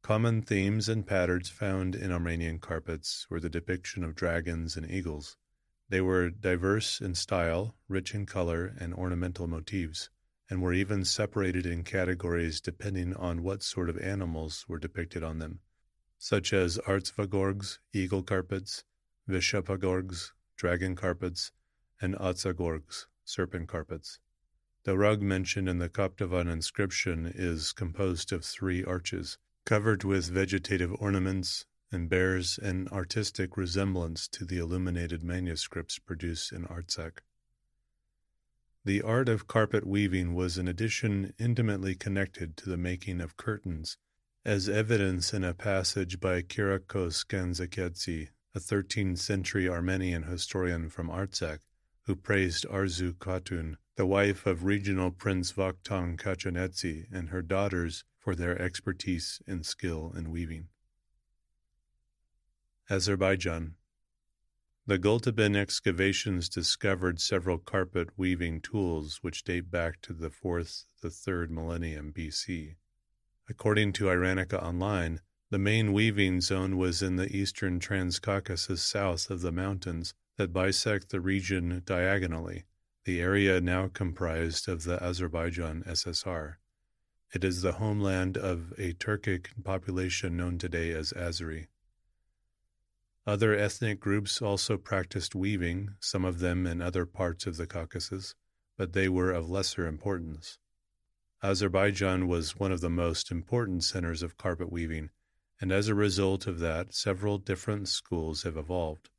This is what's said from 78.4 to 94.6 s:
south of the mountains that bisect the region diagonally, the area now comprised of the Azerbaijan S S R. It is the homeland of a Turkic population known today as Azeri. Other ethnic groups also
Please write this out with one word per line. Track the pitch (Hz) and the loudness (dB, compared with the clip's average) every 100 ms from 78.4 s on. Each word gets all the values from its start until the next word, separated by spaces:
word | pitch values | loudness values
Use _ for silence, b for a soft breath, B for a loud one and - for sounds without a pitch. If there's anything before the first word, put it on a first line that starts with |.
| - 87 - 87 | 0 -4 -2 0
south | - 101 98 85 - | 0 2 2 0 -2
of | 92 | -2
the | 87 | -2
mountains | 85 95 98 87 82 82 - _ - | 0 -2 -2 -4 -4 -6 -10 _ -2
that | 95 | 0
bisect | 90 95 95 - 104 - | 4 4 4 2 0 0
the | 98 | -2
region | 90 98 90 95 87 90 87 | 2 2 2 0 0 -2 0
diagonally, | 90 92 98 92 82 85 87 - _ _ _ - | 2 4 4 2 -2 -6 -10 -12 _ _ _ -2
the | 90 | 0
area | 87 101 98 92 | 4 6 6 6
now | 90 90 95 | 4 2 0
comprised | - 92 85 87 80 82 82 - | -2 -4 0 0 2 0 -2 -4
of | 82 | -4
the | 82 87 | -2 -2
Azerbaijan | 87 90 87 82 85 85 82 78 - | -2 -2 -2 0 -2 -2 -4 -4 -4
S | 80 - | -2 -2
S | 80 95 | -4 -4
R. | 87 76 80 _ _ _ _ _ _ _ | -4 -6 -12 _ _ _ _ _ _ _
It | - | 0
is | 95 90 | 0 2
the | 92 | 0
homeland | 85 107 104 101 92 92 92 | 2 0 2 2 2 2 0
of | 95 87 82 107 | 0 -2 -4 -4
a | 95 | -4
Turkic | 85 - 104 - 90 92 - | -2 -2 -2 0 -2 -4 -10
population | 98 95 92 92 92 - 92 85 | -4 -4 -2 -2 0 -2 -2 -2
known | 87 87 | 0 -2
today | 90 85 82 | -2 -2 -2
as | 82 76 | -2 -4
Azeri. | - 87 85 82 80 82 _ _ _ _ _ _ _ _ _ _ _ _ _ _ _ - | -4 -4 -4 -6 -8 -10 _ _ _ _ _ _ _ _ _ _ _ _ _ _ _ -2
Other | 104 110 104 | 4 6 6
ethnic | 104 - 113 104 | 4 2 -2 0
groups | 104 104 98 - | 2 2 2 -2
also | 110 101 | 0 0